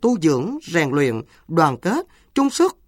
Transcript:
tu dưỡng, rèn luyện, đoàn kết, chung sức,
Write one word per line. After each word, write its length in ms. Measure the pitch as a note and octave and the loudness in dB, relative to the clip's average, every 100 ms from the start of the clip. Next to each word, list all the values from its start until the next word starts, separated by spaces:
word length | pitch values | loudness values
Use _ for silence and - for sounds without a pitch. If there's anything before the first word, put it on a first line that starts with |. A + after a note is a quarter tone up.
tu 180 | A#3 A#3 | 0 2
dưỡng, 380 | D#3 C3 E3+ D4 - | 2 2 -2 -8 -4
rèn 180 | E3+ C#3+ | -2 0
luyện, 320 | C#3+ C3+ A2 - _ - | 0 0 -2 -8 _ -4
đoàn 280 | E3 D#3 B2 | 2 2 0
kết, 300 | F3+ C#4 - _ _ | -4 -4 -6 _ _
chung 160 | - C#4 | -2 0
sức, 280 | - F#4 - | 2 0 0